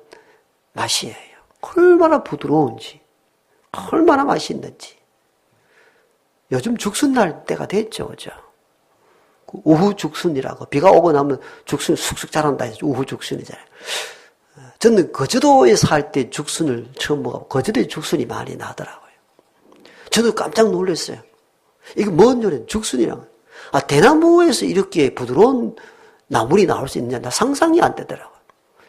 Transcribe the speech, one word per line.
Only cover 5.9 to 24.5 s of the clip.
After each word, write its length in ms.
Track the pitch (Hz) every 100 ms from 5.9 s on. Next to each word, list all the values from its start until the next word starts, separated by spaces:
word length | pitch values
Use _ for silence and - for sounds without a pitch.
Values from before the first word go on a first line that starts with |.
| _ _ _ _ _ _
요즘 240 | 127 233 240
죽순 380 | 208 - 285
날 300 | 254 185 147
때가 220 | - 156 143
됐죠, 420 | 196 220 - -
그죠? 220 | - - - _ _ _ _ _ _ _ _ _ _ -
그 120 | -
우후 300 | 151 156 202
죽순이라고, 720 | 202 156 - 180 139 131 123 123
비가 240 | 139 180
오고 220 | 180 170
나면 280 | 147 143 131 - -
죽순 320 | - 147 - 160
쑥쑥 340 | - - -
자란다 340 | 156 151 127
해서 140 | 120 110
우후 240 | 151 127 135
죽순이잖아요. 580 | 127 - 139 - - - _ - - - - _ _ _ - 131 _
저는 340 | 226 220 151
거제도에 640 | - 135 247 285 269 254 202
살 360 | - 156 143
때 180 | 147 123
죽순을 580 | - 147 - 160 117 117 139
처음 240 | - 147
먹어보고, 260 | 127 - -
거제도에 380 | 135 123 220 202
죽순이 400 | - 156 160 117
많이 300 | 107 120 -
나더라고요. 500 | - - - - - _ _ _ _ _ _ _ - - -
저도 240 | - 233
깜짝 360 | 220 156 185 220
놀랐어요. 480 | 180 185 156 - 123 - _ _ _ _ _ - -
이게 140 | 208
뭔 320 | 160 226 254
요리냐, 240 | 214 139 -
죽순이랑. 600 | 220 - - - - - _ _ - -
아, 80 | 143
대나무에서 840 | - 143 214 311 330 339 339